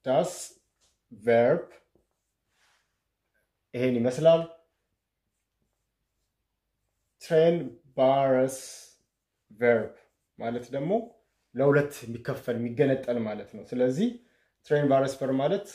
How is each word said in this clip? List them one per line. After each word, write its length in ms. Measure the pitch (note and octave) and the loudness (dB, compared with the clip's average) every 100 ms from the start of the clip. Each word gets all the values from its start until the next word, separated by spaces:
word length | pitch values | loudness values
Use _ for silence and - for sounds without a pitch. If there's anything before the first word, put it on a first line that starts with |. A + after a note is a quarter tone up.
| C3+ | 0
das 240 | C#3 F3 - - _ _ _ _ _ _ A2+ | 0 0 -8 -18 _ _ _ _ _ _ -6
Verb 420 | A2 A#2 A#2+ E3+ - - _ _ _ _ _ _ _ _ _ _ _ _ _ _ _ _ _ _ _ | 2 4 4 2 -2 -20 _ _ _ _ _ _ _ _ _ _ _ _ _ _ _ _ _ _ _
ይሄን 220 | B2 B2+ A#2+ | -4 -2 0
ይመስላል። 460 | A#2+ B2+ D#3+ E3 E3 - _ _ _ _ _ _ _ _ _ _ _ _ _ _ _ _ _ _ _ _ _ _ _ _ _ _ | -2 4 4 4 0 -14 _ _ _ _ _ _ _ _ _ _ _ _ _ _ _ _ _ _ _ _ _ _ _ _ _ _
ትሬን 340 | - D#3+ E3 E3+ C3 - _ | 0 4 4 2 -6 -14 _
ባረስ 640 | - C3 C3+ C3+ C3 C3 B2+ - - - _ _ _ _ _ _ | 0 2 4 2 2 0 -4 -16 -20 -20 _ _ _ _ _ _
ቨርብ 420 | G#2 A#2+ A#2 - - _ _ _ - | 0 2 2 0 -12 _ _ _ -10
ማለት 280 | A#2 A#2+ - | -8 -8 -8
ደግሞ 220 | C3+ D#3 A3 A#3+ _ _ _ _ | -8 -2 -4 -4 _ _ _ _
ለሁለት 380 | A#2+ C#3+ C#3+ C#3+ - | 0 2 2 0 -8
የሚከፈል 580 | A2+ A#2 - B2+ - A#2 | -14 -12 -8 -8 -6 -6
የሚገነጠል 640 | A#2 A#2 C#3 C3 - A#2+ | -6 0 0 0 -2 -4
ማለት 300 | A2 G#2 - | -4 -8 -14
ነው። 100 | G#2+ | -18
ስለዚህ 440 | - B2 B2+ C3 A#3+ A#3 _ _ _ _ _ | -10 -2 -2 0 -4 -4 _ _ _ _ _
ትሬን 180 | D3 C#3+ | 0 2
ባረስ 260 | C3+ C3+ | 2 0
ቨርብ 220 | - C3 C3+ | -4 -4 -2
ማለት 300 | D3 G3+ - | -2 -2 -6